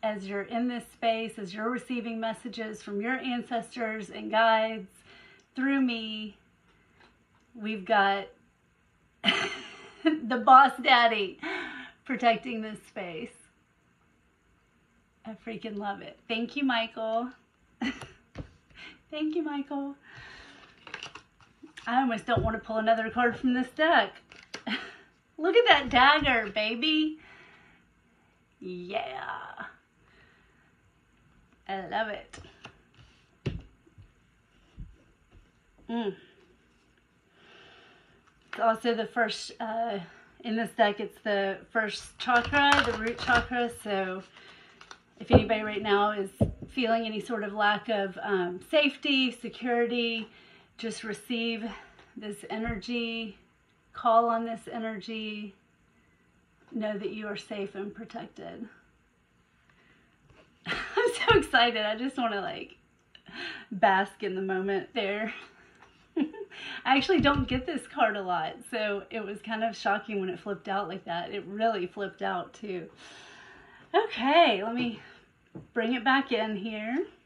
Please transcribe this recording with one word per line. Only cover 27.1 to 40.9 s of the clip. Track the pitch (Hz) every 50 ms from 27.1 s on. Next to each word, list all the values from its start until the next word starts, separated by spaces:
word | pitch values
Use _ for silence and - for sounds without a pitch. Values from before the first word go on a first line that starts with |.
| - - - - - - - - - - - - - _ _ _ _ _ _ _ _ _ _ _ _ _ _ _ _ _
Yeah. | - 185 180 180 175 175 196 220 - - - - - - - - - - - - - - - - _ _ _ _ _ _ _ _ - _ _ _ _ _ _ _ _ _ _ _ _ _ _ _ _ _ _ _ _ _ _ _ _ _ _ _ _ -
I | 196 190 185 160
love | - 208 226 220
it. | 208 - - - - - - - - - - - - _ _ _ _ - - - _ _ _ _ _ _ _ - - - - - _ _ _ - _ - - - _ _ _ _ _ _ _ _ _ _ _ _ _ - - - - _ _ _ _ _ _ _ _ - _ _ _ _ _ _ _ _ - -
Mm. | 233 233 233 202 185 - - - _ _ - _ _ _ _ _ _ _ _ _ _ _ _ _ _ _ _ _ _ _ - - - - - - - - - - - - _ _ _ _ _ _ _ _ _ _
It's | - -
also | 208 233 226 220 - 240 233
the | 220 220
first, | 214 - 240 226 214 - - - - - -
uh, | 233 220 220 226 233 233 208 196 175 165 - - - - _ - -
in | 240 214
this | 220 226 -
deck, | - - 226 208